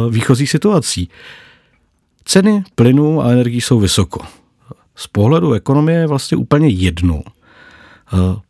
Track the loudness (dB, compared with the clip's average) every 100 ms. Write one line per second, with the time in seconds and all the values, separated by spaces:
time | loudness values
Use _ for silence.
0 | 0 -2 2 2 2 0 2 0 -2 -6
1 | -8 -10 -20 -20 -20 _ _ _ _ _
2 | _ _ -6 0 0 0 -4 0 2 4
3 | 2 0 2 2 0 -4 0 2 2 0
4 | -2 -6 -16 -20 _ _ -20 -20 _ -20
5 | -8 0 2 2 0 -2 -2 0 0 0
6 | 0 -4 -4 -4 0 2 2 2 -2 0
7 | -2 -2 -8 _ _ -20 -20 -20 -20 -20
8 | -4 0 0 -2